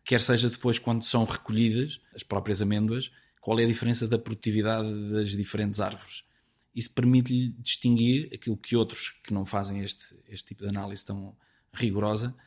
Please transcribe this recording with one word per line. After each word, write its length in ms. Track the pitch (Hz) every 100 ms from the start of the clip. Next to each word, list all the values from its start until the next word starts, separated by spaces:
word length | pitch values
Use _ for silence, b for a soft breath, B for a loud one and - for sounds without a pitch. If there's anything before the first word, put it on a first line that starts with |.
| -
quer 160 | 123
seja 280 | - 120 120
depois 300 | - 123 117
quando 240 | - 117
são 220 | - 120 113
recolhidas 760 | - - 110 117 113 147 - _ -
as 80 |
próprias 380 | - 98 98 98
amêndoas, 500 | 104 104 107 120 131 b b b
qual 180 | - 113
é 40 |
a 40 | 117
diferença 400 | 113 117 117 113
da 120 | 113
produtividade 680 | - 110 113 107 107 113 110 104 104
das 200 | 107 104
diferentes 500 | 101 101 104 104 104
árvores. 420 | 98 98 - - - _ _ _ _ 120
Isso 180 | 117
permite-lhe 560 | - 123 127 123 123 123 113
distinguir 720 | 117 - 123 117 117 131 160
aquilo 240 | - - 104
que 200 | - 117
outros 440 | 110 - - -
que 100 | -
não 100 | 101
fazem 380 | 95 104 98 101
este, 340 | 98 - - - -
este 200 | 101 -
tipo 120 | 104
de 80 | 101
análise 340 | 101 98 101
tão 320 | - 98 98 104 _ _ _
rigorosa, 640 | - 120 98 104 107 120 b